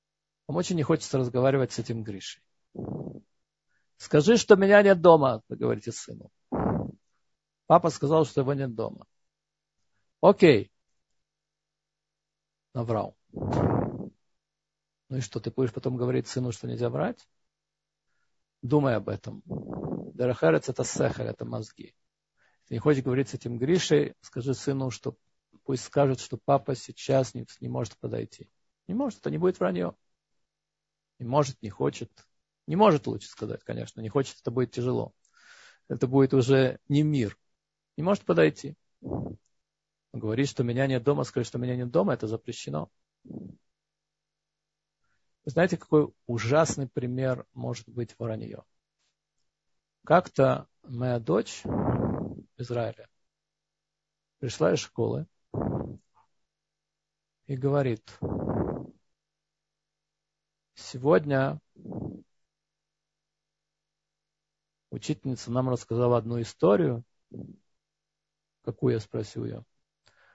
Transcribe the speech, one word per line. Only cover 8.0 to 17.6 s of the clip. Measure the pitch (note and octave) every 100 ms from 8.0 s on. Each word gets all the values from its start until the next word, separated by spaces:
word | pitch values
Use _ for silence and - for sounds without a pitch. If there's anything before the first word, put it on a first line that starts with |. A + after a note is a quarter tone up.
| C#3+ D#3+
что | C#3+ -
его | C3
нет | C#3+ C3+
дома». | A2+ A2 - - _ _ _ _ _ _ _ _ _ _ -
«Окей». | E3+ G#3 F3 A2+ - _ _ _ _ _ _ _ _ _ _ _ _ _ _ _ _ _ _ _ _
Наврал. | B2+ A#2 A2 F#2+ - _
Ну | - - - - - - - - _ _ _ _ _ _ _ _ _ -
и | C3
что, | B2 A2+
ты | A#2
будешь | - B2+
потом | - A#2+ B2+
говорить | B2 B2+ B2
сыну, | C3 B2
что | A2+ B2
нельзя | A#2 A#2+
врать? | C3 F3+ A#3+ _ _ _ _